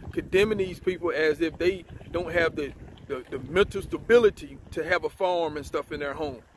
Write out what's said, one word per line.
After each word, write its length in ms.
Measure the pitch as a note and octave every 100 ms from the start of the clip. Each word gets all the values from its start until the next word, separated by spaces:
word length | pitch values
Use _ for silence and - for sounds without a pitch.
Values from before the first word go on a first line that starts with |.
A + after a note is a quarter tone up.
| -
condemning 440 | - D3+ F#3 G#3+ G#3
these 220 | F#3+ F3
people 320 | - F3+ E3+
as 300 | D3 D#3 D3+
if 160 | E3 D#3+
they 260 | E3+ F#3+ E3 - -
don't 200 | E3+ F3
have 240 | F3 E3 D#3
the, 160 | C#3+ - - - -
the, 160 | C3+ -
the 100 | C3+
mental 420 | C3 E3+ G#3 G3
stability 760 | - D3+ - A#3 A3 - D3 C#3 -
to 140 | - D#3+
have 180 | F3+
a 60 | D3+
firearm 480 | - F#3 F3+ D#3+ D3+
and 80 | C3+
stuff 260 | D#3+ C#3+
in 80 | D3+
their 140 | C#3+
home. 260 | C#3 D3+ A#2+ -